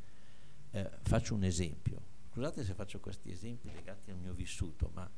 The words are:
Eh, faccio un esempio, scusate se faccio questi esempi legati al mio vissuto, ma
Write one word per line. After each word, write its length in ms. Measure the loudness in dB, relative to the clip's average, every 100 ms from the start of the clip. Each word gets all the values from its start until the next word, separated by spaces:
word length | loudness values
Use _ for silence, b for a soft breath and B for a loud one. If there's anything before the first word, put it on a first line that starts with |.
| B B B B B B -2
Eh, 200 | -2 -2 0
faccio 320 | 6 6 6
un 100 | 4
esempio, 580 | 4 4 2 2 0 0 -2 -4 -2
scusate 340 | 0 0 0
se 100 | -2
faccio 260 | -2 -2 -2
questi 300 | -2 -2 -2
esempi 400 | -4 -4 -4 -4
legati 400 | -4 -4 -4 -4
al 80 | -2
mio 160 | -2
vissuto, 560 | -2 -2 0 0 2 2
ma 180 | 2 -4